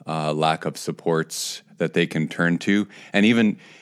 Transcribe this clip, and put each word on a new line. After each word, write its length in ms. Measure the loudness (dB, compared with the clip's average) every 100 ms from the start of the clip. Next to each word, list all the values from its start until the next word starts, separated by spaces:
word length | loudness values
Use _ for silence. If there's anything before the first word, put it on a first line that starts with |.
| -6
uh, 280 | -2 -2
lack 320 | 0 0 0 -4
of 120 | -8
supports 840 | -8 -4 0 0 0 -6 -8 -10 -12 -6
that 160 | -2
they 140 | 0 0
can 180 | -2 -4
turn 280 | 0 0 0
to, 300 | 2 0 0 -8 -4
and 140 | 2 4
even, 320 | 4 2 0 -8 -14